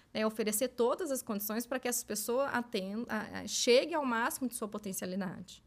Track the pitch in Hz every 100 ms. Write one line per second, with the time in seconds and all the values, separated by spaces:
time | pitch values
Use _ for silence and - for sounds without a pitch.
0 | - 214 220 220 214 214 247 - 240 311
1 | 330 262 - 202 202 220 247 262 247 233
2 | - 208 - 247 277 247 247 202 190 214
3 | 240 220 - 95 190 - 247 240 311 330
4 | 262 226 247 - 247 - 208 208 202 185
5 | 185 190 185 175 180 -